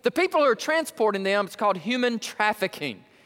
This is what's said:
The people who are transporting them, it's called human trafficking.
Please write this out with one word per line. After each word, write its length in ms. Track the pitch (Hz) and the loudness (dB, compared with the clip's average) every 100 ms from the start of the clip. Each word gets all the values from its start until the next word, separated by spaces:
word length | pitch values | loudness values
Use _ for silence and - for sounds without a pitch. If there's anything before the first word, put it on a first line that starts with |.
The 80 | 240 | -2
people 300 | - 359 339 | 0 2 4
who 80 | 285 | 4
are 80 | 226 | 2
transporting 680 | - 320 311 - 214 196 | 0 -2 -2 0 0 0
them, 240 | 190 202 190 | 0 0 -2
it's 100 | - | -2
called 220 | 208 185 | 0 0
human 400 | 175 254 247 226 | -2 0 0 -2
trafficking. 840 | - - 214 208 190 - 147 98 - _ | -6 0 0 0 -4 -4 -8 -10 -16 _